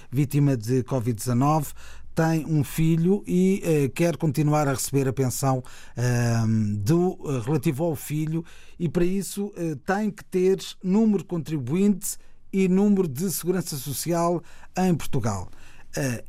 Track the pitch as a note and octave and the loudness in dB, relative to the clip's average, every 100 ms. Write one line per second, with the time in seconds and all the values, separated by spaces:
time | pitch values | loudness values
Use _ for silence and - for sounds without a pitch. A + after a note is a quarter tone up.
0 | - B2 D3 D3 C#3+ B2+ G#2+ C3 A#2+ C3+ | -6 0 2 4 4 2 0 0 0 -2
1 | A2+ A2 B2+ A#2+ C#3+ D#3+ C#3+ - - - | -2 -4 0 2 4 2 -2 -10 -12 -12
2 | - - D#3+ D#3+ D3+ D#3 C3+ - D#3+ E3 | -6 0 2 2 2 0 0 2 2 4
3 | E3+ G3+ - F3+ F#3 G3 F3 D#3 C#3 - | 4 2 2 2 4 2 2 2 2 2
4 | E3+ D3+ E3 C#3 D3 D3+ C#3+ B2+ - C#3 | 0 2 0 2 2 2 2 0 0 0
5 | C3+ C3 B2+ - C3+ C3 - - - - | 0 0 -2 0 0 0 -4 -16 -12 -4
6 | A#2+ A#2+ A#2 A#2 A2 A2 G#2 G#2 G#2 E3+ | 0 2 2 2 2 2 0 -2 2 2
7 | F3+ F3 D3+ C3+ A2+ D#3 E3 C3 E3+ C#3+ | 2 -2 -4 -4 0 0 0 0 -2 -2
8 | - D3+ D#3 D#3+ D#3+ - - - E3+ C4+ | -4 -4 -2 -4 -6 -16 -18 -6 -2 2
9 | F3+ G3 F#3 - G3+ - E3 D3 - G3 | 2 2 -2 -6 -6 -6 -6 -6 -2 0
10 | G#3+ - - F#3 F#3 F#3+ - - F#3 G3+ | 0 -4 -4 2 2 2 -2 -6 2 4
11 | A3+ G3 - F3 D3+ D#3 A#2+ E3+ G3+ G3+ | 4 2 0 -6 -4 -4 -2 2 2 2
12 | - - - - - F#3+ F#3+ F#3 G#3 G3 | -2 -8 -14 -18 -4 0 4 4 4 4
13 | F#3 B2+ F#3+ - D#3+ F3+ - C#3 C#3+ B2+ | 2 -2 -4 -2 -2 -2 -2 -8 -6 -6
14 | D3+ E3+ E3+ F3 - - - - F#3 E3 | -2 0 2 0 -4 -16 -8 0 2 2
15 | - C3+ A2 G2 - - - - - - | 2 0 0 -2 -8 -12 -14 -16 -8 -4
16 | C3+ A2+ | -2 -4